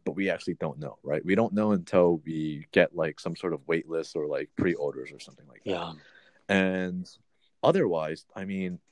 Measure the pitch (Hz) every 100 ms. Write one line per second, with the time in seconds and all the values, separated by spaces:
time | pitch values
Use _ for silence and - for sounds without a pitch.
0 | - 80 98 82 - 85 82 69 71 -
1 | 71 76 87 98 113 101 107 101 85 98
2 | 87 85 78 80 78 73 76 - 87 87
3 | 80 76 92 85 90 78 69 82 80 82
4 | 76 82 76 71 69 - 95 85 73 67
5 | - 73 - 69 - - - 90 85 78
6 | - - _ _ - 98 95 92 92 90
7 | - - _ _ _ _ 139 190 123 82
8 | 78 80 - - 95 98 92 90 -